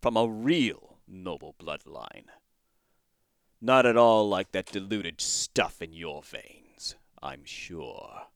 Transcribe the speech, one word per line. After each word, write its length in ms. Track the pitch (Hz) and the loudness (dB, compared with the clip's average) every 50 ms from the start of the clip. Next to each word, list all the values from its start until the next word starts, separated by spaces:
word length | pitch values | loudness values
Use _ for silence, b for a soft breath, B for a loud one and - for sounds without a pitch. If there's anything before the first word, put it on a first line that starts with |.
from 160 | - 123 117 | 0 2 2
a 100 | 110 117 | 4 2
real 720 | 117 110 107 113 131 165 175 135 113 - - - - - _ _ | 2 0 -2 0 2 2 4 2 0 0 -4 -14 -20 -20 _ _
noble 480 | _ - 95 92 92 85 71 - 73 76 _ | _ -20 -14 -10 -10 -10 -10 -12 -18 -20 _
bloodline. 680 | 85 82 73 76 - - 71 62 57 50 - - - _ - _ _ _ _ _ _ _ _ _ _ _ _ _ _ _ _ _ _ _ _ _ _ _ _ _ | -12 -10 -10 -10 -12 -16 -18 -16 -16 -16 -18 -20 -20 _ -20 _ _ _ _ _ _ _ _ _ _ _ _ _ _ _ _ _ _ _ _ _ _ _ _ _
Not 240 | - 113 127 131 127 | 0 4 6 6 6
at 120 | 123 117 | 6 8
all 320 | 117 120 117 113 110 107 104 | 8 8 8 8 6 4 2
like 240 | 101 92 98 - | 2 0 -2 -2
that 140 | - 95 95 | -4 -6 -6
diluted 540 | - - 101 95 98 110 107 95 85 80 _ | -4 -8 -10 -6 -4 -6 -4 -4 -6 -8 _
stuff 640 | - - - - - - _ - 110 82 - - | -6 -4 -4 -4 -4 -4 _ 0 0 0 -2 -12
in 100 | 87 82 | -14 -14
your 300 | 80 82 85 82 73 73 | -14 -12 -12 -10 -10 -12
veins, 760 | 76 - - - - - - - _ _ _ _ - - - _ _ _ _ - | -14 -14 -16 -16 -16 -16 -20 -20 _ _ _ _ -14 -14 -14 _ _ _ _ -14
I'm 220 | - 67 - - - | -14 -14 -12 -12 -16
sure. 840 | - - - - - 90 82 73 62 - - - - - - - - _ | -18 -16 -16 -14 -14 -12 -12 -12 -12 -14 -14 -16 -16 -18 -18 -20 -20 _